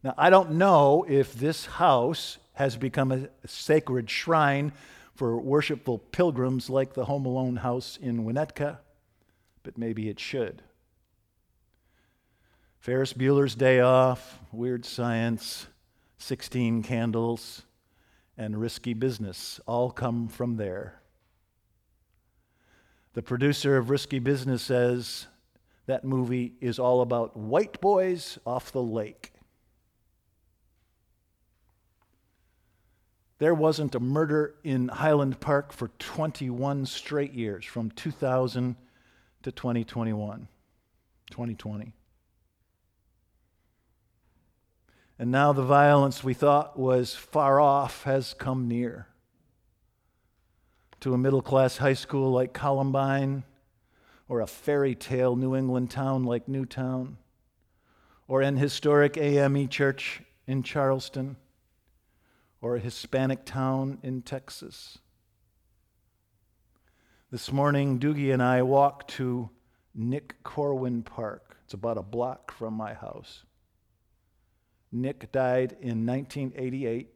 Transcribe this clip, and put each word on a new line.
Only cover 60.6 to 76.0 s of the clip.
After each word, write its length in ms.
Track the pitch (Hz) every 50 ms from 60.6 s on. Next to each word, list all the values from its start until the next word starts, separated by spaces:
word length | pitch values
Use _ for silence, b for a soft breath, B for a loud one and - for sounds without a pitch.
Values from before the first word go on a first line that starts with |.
| 123
Charleston, 720 | - - 156 139 135 135 131 - - - 139 131 135 127 - _ _ _ _ _ _ _ _ _ _ _ _ _ _ _ _ _ _ _ _ _ _ _ _
or 160 | - 117 120
a 20 | 120
Hispanic 640 | 101 120 - - - - - 131 131 131 135 - -
town 540 | - - 135 131 131 131 135 135 135 139 -
in 200 | - 131 127 127
Texas. 760 | 120 - 143 131 - - - - - - - - - - - - _ _ _ _ _ _ _ _ _ _ _ _ _ _ _ _ _ _ _ _ _ _ _ _ _ _ _ _ _ _ _ _ _ _ _ _ _ _ _ _ _ _ _ _ _ _
This 220 | 131 117 - -
morning, 480 | 135 139 143 147 143 143 139 139 131 123
Doogie 340 | 135 147 156 143 143 135 135
and 80 | 127
I 200 | 123 123 127 127
walked 480 | 127 127 139 139 139 143 139 - - -
to 380 | - - 135 127 123 123 117 110 _ _ _ _ _ _ _ _ _
Nick 480 | 110 113 120 131 147 147 - - _ _
Corwin 600 | - - 156 147 143 139 127 131 123 123 117 110
Park. 540 | - - - 117 107 - - _ _ - _ _
It's 80 | _ -
about 240 | 98 101 117 113
a 60 | 104 92
block 480 | 101 110 117 120 127 - - _ -
from 220 | - - 113 113 110
my 200 | 110 107 104 110
house. 500 | - - - - - - - - - _ _ _ _ _ _ _ _ _ _ _ _ _ _ _ _ _ _ _ _ _ _ _ _ _ _ _ _ _ _
Nick 400 | - 120 127 135 - - - 110
died 440 | - 135 131 127 127 127 127 123 - -
in 240 | - 120 117 110